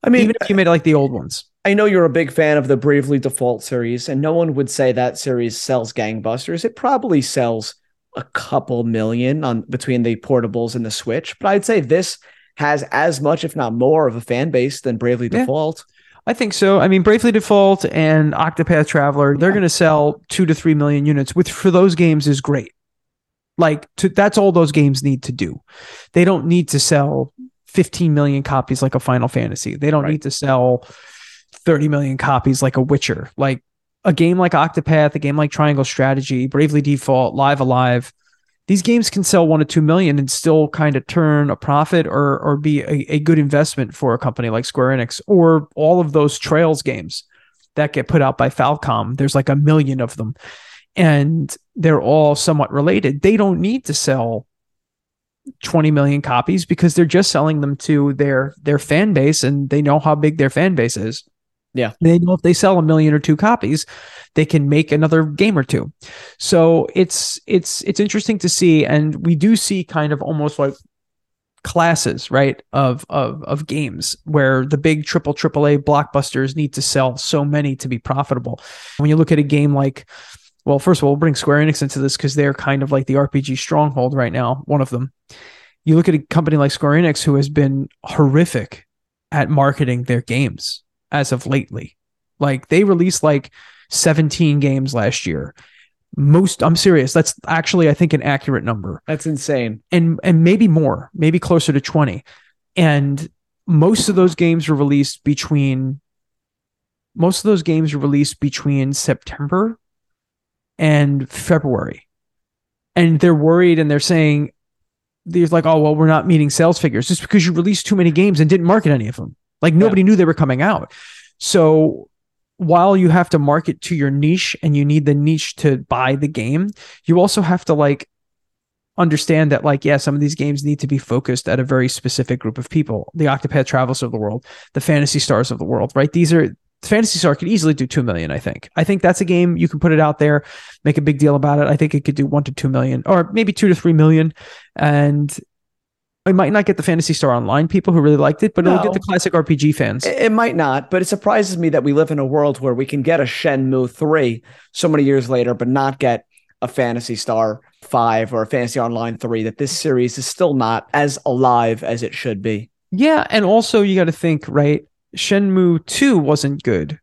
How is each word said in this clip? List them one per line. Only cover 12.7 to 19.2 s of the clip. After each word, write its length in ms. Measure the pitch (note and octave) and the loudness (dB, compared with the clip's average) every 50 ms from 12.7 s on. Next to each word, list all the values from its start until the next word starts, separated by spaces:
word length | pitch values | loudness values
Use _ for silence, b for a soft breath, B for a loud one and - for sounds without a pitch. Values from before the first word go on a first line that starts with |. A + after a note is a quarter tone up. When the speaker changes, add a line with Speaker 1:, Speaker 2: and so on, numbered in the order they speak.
| D3 C#3+ C3+ | 0 -2 -4
Speaker 1:
as 360 | - - C3 D3 - - C3+ | -4 -2 0 0 0 -2 -2
much, 240 | C#3+ C#3+ D#3 E3 - | -2 -2 -2 -2 -4
if 100 | D#3 - | -8 -6
not 200 | D#3+ C3 A#2 A2+ | -6 -6 -4 -2
more, 320 | A#2 B2 C3 D#3 D#3+ D3+ | 0 2 2 2 2 2
of 100 | C3 A2 | 0 -2
a 60 | A#2 A#2 | -4 -6
fan 280 | - B2 B2 C#3 E3+ | -4 -4 -2 -2 -2
base 300 | C#3+ C3 B2 C#3 C3+ - | 0 -2 -2 -2 -4 -6
than 160 | - C3 A#2 | -6 -6 -6
Bravely 320 | A2 B2+ B2 B2 A#2 B2 A#2 | -4 -2 -2 -2 -2 -4 -4
Speaker 2:
Yeah. 100 | - A3 | -2 -4
Speaker 1:
Default. 440 | C4 B3+ C3+ D#3 D#3 D#3 D#3+ - - b b b b b b b b - | -2 -2 -2 -4 -4 -4 -6 -10 -16 b b b b b b b b -6
Speaker 2:
I 60 | A#3 | -4
think 200 | - B3+ G#3+ F#3 | -4 -4 -4 -2
so. 260 | - G#3 F#3+ G3 G3 | 0 2 2 4 4
I 80 | - F#3+ | 4 4
mean, 140 | F#3+ F#3+ F3 | 2 4 4
Bravely 280 | G#3+ G#3+ A3+ - A#3+ | 4 2 4 4 2
Default 540 | G#3+ A3 - - G#3+ G3+ G3 G3 G3 F#3+ - | 2 2 2 2 4 4 6 4 4 2 0
and 460 | - - D#3+ D#3+ D#3 D#3 D#3 D#3 D3+ - | -4 0 0 2 4 4 4 2 2 0
Octopath 540 | - D#3+ D#3+ D#3+ - E3 - F3 D#3 D3+ | 0 -2 -2 0 -2 0 2 2 2 2
Traveler, 500 | - - D#3+ C#3 C#3+ C3+ C#3+ | 2 2 0 0 2 2 2